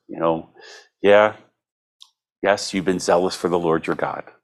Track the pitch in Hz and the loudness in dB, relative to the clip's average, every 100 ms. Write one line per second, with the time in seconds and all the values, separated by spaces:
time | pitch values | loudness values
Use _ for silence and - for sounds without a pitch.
0 | - 80 82 82 - - - - _ _ | -16 -4 -2 -2 -6 -20 -20 -20 _ _
1 | 98 104 107 - _ _ _ _ _ _ | 4 6 4 0 _ _ _ _ _ _
2 | _ _ _ _ 98 101 - 98 87 90 | _ _ _ _ -2 -2 -2 -4 -2 -2
3 | - 87 92 - 87 87 82 82 - 78 | 0 0 0 -2 -2 0 0 -2 -2 -4
4 | - - - - | -6 -8 -14 -20